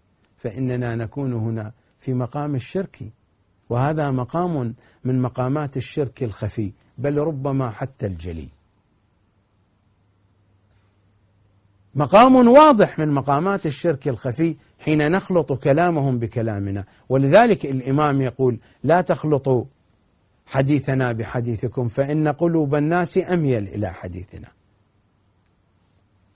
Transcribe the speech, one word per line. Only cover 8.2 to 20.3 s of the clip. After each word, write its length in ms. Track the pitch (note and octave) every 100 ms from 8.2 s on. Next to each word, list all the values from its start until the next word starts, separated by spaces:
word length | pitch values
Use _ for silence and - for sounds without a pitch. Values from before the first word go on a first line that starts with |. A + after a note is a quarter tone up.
| F2 E2 C2+ - _ _ _ _ _ _ _ _ _ _ _ _ _ _ _ _ _ _ _ _ _ _ _ _ _ _ _ _ _ _ _ _ _ C#3
مقام 400 | C#3 G3 C4 B3+
واضح 640 | A#3+ C4+ D#4 A3 E3+ -
من 120 | D3+
مقامات 540 | C#3+ C3+ C#3+ F#3 G3 D#3+
الشرك 420 | C3+ F3 C#3 D3+
الخفي 480 | A#2+ C3 B2 E3 D#3 _ _
حين 320 | D3+ D3+ D3+
نخلط 420 | F#3+ - F3 C#3+
كلامهم 680 | C3+ D3 C#3+ F3 D#3+ C#3 B2
بكلامنا. 640 | A2+ A#2+ A2+ G2+ G2+ G2 G2 _ -
ولذلك 560 | C3 C#3 F#3+ A#3+ F#3+ C#3
الإمام 560 | C3 B2+ C#3 D3 C#3
يقول: 380 | B2+ - C3 A2+ - _
"لا 180 | B2+ F3
تخلطوا 600 | F3+ D#3+ D#3 C#3+ C3+ B2 C3+ _ _ _ _ _ _